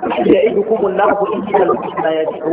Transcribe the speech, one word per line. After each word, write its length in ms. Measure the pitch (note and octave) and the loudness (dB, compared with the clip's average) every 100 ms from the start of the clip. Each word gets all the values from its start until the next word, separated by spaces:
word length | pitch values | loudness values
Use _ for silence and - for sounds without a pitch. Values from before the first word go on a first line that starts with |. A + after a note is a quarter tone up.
| - | -6
يعدكم 800 | B4 - - A3 - G3+ A3 G3 | 0 2 4 4 0 0 0 0
الله 240 | F#3 G3+ | 0 0
إحدى 540 | - G3 - - G#4 | 0 -2 -4 -2 2
الحسنيين، 640 | F4 - - - D#3+ D#3+ D#3+ - D#3+ | 2 0 -4 -4 -2 0 -2 -4 -2